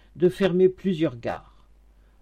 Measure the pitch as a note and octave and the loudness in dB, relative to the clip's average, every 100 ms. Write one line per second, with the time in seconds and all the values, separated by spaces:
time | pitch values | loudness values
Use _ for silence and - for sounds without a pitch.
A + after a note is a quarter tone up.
0 | _ - F3+ F3+ F#3+ F3 F#3 - F#3 E3+ | _ -2 0 2 0 4 2 2 -4 -2
1 | D#3 A#2 A#2 E2 - _ _ _ _ _ | -2 -4 -8 -10 -12 _ _ _ _ _
2 | _ _ | _ _